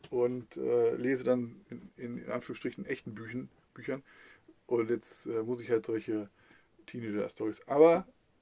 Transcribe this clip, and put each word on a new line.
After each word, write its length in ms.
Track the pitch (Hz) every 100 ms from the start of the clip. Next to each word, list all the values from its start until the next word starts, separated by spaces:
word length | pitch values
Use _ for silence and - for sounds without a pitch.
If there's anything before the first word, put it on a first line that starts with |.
| -
und, 460 | 127 120 127 120 -
äh, 380 | 131 120 117
lese 300 | 120 123 131
dann 360 | 127 127 120 - -
in, 220 | 120 - -
in, 220 | 123 120
in 60 | -
Anführungsstrichen 560 | 123 - 123 127 - -
echten 280 | 135 -
Büchen, 360 | 113 113 120 135 _ _
Büchern. 280 | - 123 139 - - - - _ - -
Und 220 | 120 113
jetzt, 360 | 117 - - -
äh, 160 | 113
muss 180 | 113 123
ich 80 | 113
halt 160 | 113 107
solche 420 | 113 107 110 101 _ _ - _ _ -
Teenager-Stories. 760 | 127 113 104 104 - 110 104 -
Aber 400 | 139 165 170 185 - _ _